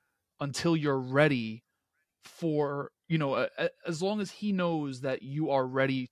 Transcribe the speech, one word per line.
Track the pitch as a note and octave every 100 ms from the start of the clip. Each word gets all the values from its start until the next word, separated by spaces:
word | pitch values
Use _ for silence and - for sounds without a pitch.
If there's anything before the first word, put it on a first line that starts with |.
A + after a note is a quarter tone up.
| _ _ _ -
until | C#3+ - E3+ D#3+
you're | D3 C3+
ready | B2+ C3+ D3+ C3 A2 A2 _ _ _ _ _ _
for, | - - E3+ D3+ C#3+ C#3+ C#3 - -
you | D#3+
know, | C#3 B2
a, | C3 -
a, | E3+ - -
as | D#3
long | F#3+ G#3+
as | G3
he | - G#3
knows | F#3+ F3 D#3+ D3 B2+
that | C3+ C3
you | C3 C#3+ D#3
are | C#3 C3
ready | C3 C3+ C3 B2+